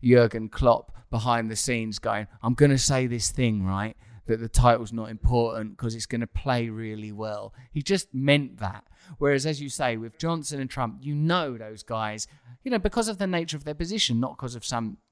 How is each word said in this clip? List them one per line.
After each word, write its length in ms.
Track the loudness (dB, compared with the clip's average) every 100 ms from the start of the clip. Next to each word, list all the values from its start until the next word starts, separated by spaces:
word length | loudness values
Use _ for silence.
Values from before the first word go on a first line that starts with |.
Jurgen 440 | 8 8 8 2 -8
Klopp 460 | 2 4 4 2 -18 -6
behind 400 | -4 0 0 0
the 60 | -4
scenes 420 | -2 -2 -2 -4
going, 280 | -4 -4 -4 -6
"I'm 120 | -2
gonna 240 | 6 6 6
say 280 | 4 2 0
this 240 | -2 -4
thing, 340 | 0 2 2
right, 320 | 0 0 -4 -8 -20 -20 -2
that 120 | -2
the 100 | 2
title's 440 | 6 6 6 2
not 160 | -8 -8
important 680 | 0 2 4 2 -2 -8 -6
'cause 160 | -8
it's 120 | -6 -6
gonna 200 | -4 -4
play 420 | -6 -2 -2 -2
really 440 | -6 -8 -10 -10
well." 420 | -8 -8 -8 -12 -18 -10
He 100 | -8
just 300 | -2 -2 -2
meant 440 | -2 2 2 2 -8
that. 280 | -8 -10 -18 _ -20 -2
Whereas, 280 | 0 2 0
as 140 | -4
you 80 | -6
say, 280 | -4 -2 -2
with 220 | -8 -6
Johnson 420 | -4 -4 -4 -8
and 100 | -8
Trump, 280 | -4 -6 -6
you 140 | -6
know 420 | 0 2 2 0 -6
those 260 | -12 -14
guys, 460 | -6 -4 -4 -6 -10 -14 -20 -12
you 80 | -4
know, 80 | 0
because 300 | 0 0 -2
of 100 | -2
the 80 | -2
nature 300 | -2 -2 -6
of 80 |
their 100 | -8
position, 460 | -6 -4 0 2 2
not 160 | 0 -4
'cause 180 | -10
of 100 | -8
some 340 | -6 -4 -4 -8 _